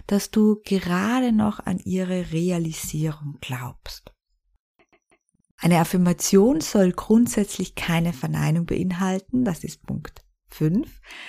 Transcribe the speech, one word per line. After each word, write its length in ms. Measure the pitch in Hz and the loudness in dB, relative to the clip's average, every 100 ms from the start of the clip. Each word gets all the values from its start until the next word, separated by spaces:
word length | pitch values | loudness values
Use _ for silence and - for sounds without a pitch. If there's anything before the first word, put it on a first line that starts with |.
| - | -2
dass 260 | 202 - | -2 0
du 300 | 220 214 208 - | 2 4 2 0
gerade 680 | 196 175 180 202 254 254 | -4 0 -2 0 0 2
noch 280 | 214 214 202 | 2 0 -2
an 200 | - 180 | -4 -6
ihre 540 | 196 185 185 185 165 | -2 -4 -2 -4 -2
Realisierung 1040 | 160 180 175 165 160 - 151 156 151 147 143 | -2 0 0 -4 -6 -8 -4 -4 -4 -10 -12
glaubst. 760 | - 123 123 - - - - _ _ _ _ _ _ _ _ _ _ _ _ _ _ _ | -10 -8 -10 -12 -16 -16 -20 _ _ _ _ _ _ _ _ _ _ _ _ _ _ _
Eine 220 | 170 175 | 2 4
Affirmation 800 | 165 185 175 165 - 196 220 311 | 4 2 2 2 4 6 6 2
soll 320 | - 214 185 | 0 2 2
grundsätzlich 840 | 175 - 220 240 - 202 - 185 - | 2 4 4 4 0 -2 -4 -8 -6
keine 360 | - 170 170 | -2 0 0
Verneinung 520 | 165 156 156 147 165 170 | -2 -4 -2 0 0 0
beinhalten, 800 | - 185 175 190 190 - 254 240 | -2 -2 -2 -2 -2 -2 -2 0
das 180 | 165 | -2
ist 200 | 156 - | -8 -14
Punkt 420 | - 143 151 - _ _ _ | -10 -10 -10 -18 _ _ _
fünf. 500 | - 156 190 339 - - - | -2 0 0 -4 -12 -20 -20